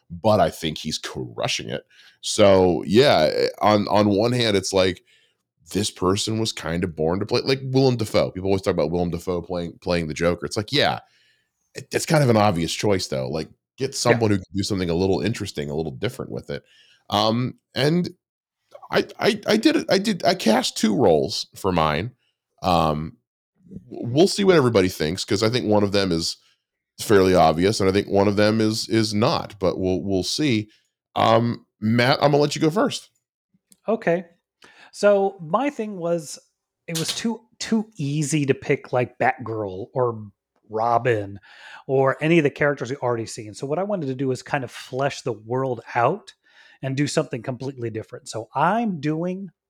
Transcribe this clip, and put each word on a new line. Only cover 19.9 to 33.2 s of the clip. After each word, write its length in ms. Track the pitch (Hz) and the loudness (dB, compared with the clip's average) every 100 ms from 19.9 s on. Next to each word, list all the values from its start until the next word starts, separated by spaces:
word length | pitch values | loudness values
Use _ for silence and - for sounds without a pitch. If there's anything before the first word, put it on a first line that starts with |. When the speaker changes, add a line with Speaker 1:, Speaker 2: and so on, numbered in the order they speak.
| 190 | 0
Speaker 1:
did, 260 | 208 175 | 0 0
I 100 | - | 0
cast 420 | 185 214 214 - - | 0 2 2 0 -2
two 200 | 220 190 | 0 4
roles 500 | 107 76 67 - - | 6 6 2 -4 -10
for 160 | - 98 | -6 -2
mine. 400 | 87 78 76 117 - _ _ _ _ | 2 2 0 -4 -10 _ _ _ _
Um, 540 | 92 87 80 76 82 - _ _ _ _ _ - - | 0 2 2 0 -6 -12 _ _ _ _ _ -20 -18
w-, 240 | - 117 | -12 -4
we'll 160 | 131 190 | 2 4
see 160 | - | 4
what 120 | 196 170 | 4 6
everybody 320 | 127 113 92 | 6 4 2
thinks, 360 | - 78 92 | 0 -4 -4
'cause 200 | - 98 | -2 0
I 40 | 110 | 0
think 180 | 123 95 | 0 2
one 180 | 104 | 2
of 80 | 101 | 2
them 180 | 101 95 | 2 0
is 280 | 82 80 - _ _ _ _ _ - | 0 -2 -8 _ _ _ _ _ -14
fairly 340 | - 101 92 90 | 2 6 6 6
obvious, 420 | 80 80 92 110 | 6 4 2 2
and 100 | 95 | 2
I 40 | |
think 160 | 95 - | 2 2
one 200 | 98 101 | 2 2
of 80 | 98 | 4
them 240 | 104 110 | 2 2
is, 280 | 107 110 - | 0 -2 -2
is 260 | 113 107 | -2 0
not, 440 | 104 127 160 - - | 0 0 0 -6 -4
but 180 | 90 - | -4 -2
we'll, 240 | 92 92 | -2 -2
we'll 220 | 98 95 | -2 -2
see. 440 | 90 - 151 110 104 _ _ _ _ | -2 -2 0 -2 -4 _ _ _ _
Um, 500 | - 107 113 120 - _ _ | 0 4 4 2 -4 _ _
Matt, 360 | 107 120 123 151 | 0 2 2 2
I'm 160 | 143 | 2
gonna 100 | 147 | 4
let 140 | 143 143 | 2 0
you 40 | |
go 80 | 156 | 0
first. 420 | 185 269 - - _ | 0 -2 -4 -12 _